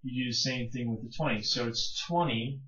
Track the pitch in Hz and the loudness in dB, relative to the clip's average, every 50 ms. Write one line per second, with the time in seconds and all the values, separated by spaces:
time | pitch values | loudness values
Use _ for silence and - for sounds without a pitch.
0 | - 131 123 127 127 120 113 - - 127 127 127 120 117 - 127 120 117 113 - | -4 -2 -2 0 0 2 2 2 2 2 2 0 -2 -2 -2 -2 0 0 0 -2
1 | - - - - 127 123 117 104 104 - - 123 120 117 113 - - - - - | -4 -6 -4 -2 0 2 2 0 0 0 0 2 0 0 0 0 -2 -2 -2 -4
2 | - - 170 170 175 147 117 113 113 139 139 - - | -4 2 4 4 4 4 2 0 0 -2 -4 -6 -10